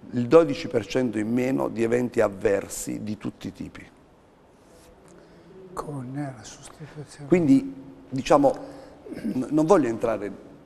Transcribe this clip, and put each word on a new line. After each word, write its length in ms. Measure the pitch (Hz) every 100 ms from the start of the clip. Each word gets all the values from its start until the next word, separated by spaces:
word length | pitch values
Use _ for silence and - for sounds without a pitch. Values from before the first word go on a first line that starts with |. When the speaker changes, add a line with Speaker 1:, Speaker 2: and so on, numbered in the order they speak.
| -
Speaker 1:
il 140 | 123 120
dodici 420 | 156 165 135 -
per 180 | 117 104
cento 320 | 131 127 107
in 120 | 107
meno 380 | 120 127 135 127
di 140 | 110
eventi 380 | 113 123 123 113
avversi 800 | 104 98 107 98 87 - - 120
di 160 | 110 107
tutti 300 | 123 - -
i 40 |
tipi. 340 | - - - - - - _ _ _ _ _ - - - - - - - - - - 190
Speaker 2:
Con 400 | 180 - 139 123
la 280 | 135 143 123
sostituzione. 880 | 107 - - - 151 156 143 - 143
Speaker 1:
Quindi, 460 | 180 156 135 - - - - -
diciamo, 460 | 131 127 151 143 - - - - - - -
n-, 240 | 226 127 127
non 140 | 151 156
voglio 220 | 196 123
entrare 580 | 113 117 107 101 - - -